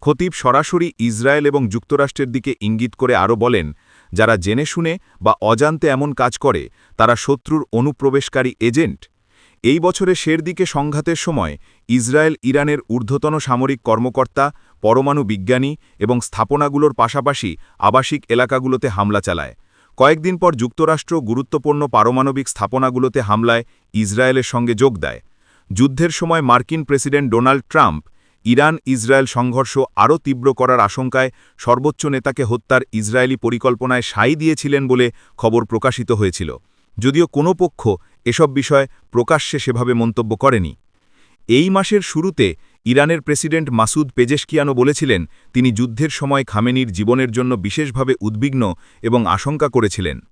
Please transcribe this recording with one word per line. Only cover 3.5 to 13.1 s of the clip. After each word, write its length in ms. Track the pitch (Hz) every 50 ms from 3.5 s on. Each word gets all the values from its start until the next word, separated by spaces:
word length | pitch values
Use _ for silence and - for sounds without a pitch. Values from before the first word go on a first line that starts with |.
| 123 101 82 76 73 _ _ _ _ _ _ _ -
যারা 240 | 90 110 110 113 101
জেনে 280 | 85 98 107 123 151
শুনে 320 | 151 - 170 170 165 165 190 _ _ _ _
বা 140 | 92 104 - _
অজান্তে 460 | - 104 113 113 143 151 160 156 - 151
এমন 260 | 139 131 143 147 139
কাজ 240 | - 131 123 - -
করে, 320 | - 139 117 85 67 57 _ _ _ _ _ -
তারা 180 | 113 113 120
শত্রুর 500 | 113 - - 139 135 _ - 151 156 143 _ -
অনুপ্রবেশকারী 800 | 117 123 147 139 _ - 135 131 143 135 - - 135 127 127 - _
এজেন্ট। 500 | 110 120 117 143 165 113 73 - - _ _ _ _ _ _ _ _ _ _ _ -
এই 160 | 110 139 170
বছরের 360 | 170 180 180 - 196 185 185
শের 260 | - - 160 156 165
দিকে 240 | 156 170 180 - 185
সংঘাতের 500 | - - 151 139 147 147 147 147 - 170
সময় 420 | 151 - - 165 135 92 80 73 73 - _ _ _ _ _
ইসরায়েল 480 | 117 127 117 117 127 151 156 160 156 - -
ইরানের 340 | 123 131 143 143 151 147 147 - _
ঊর্ধ্বতন 500 | 110 123 120 104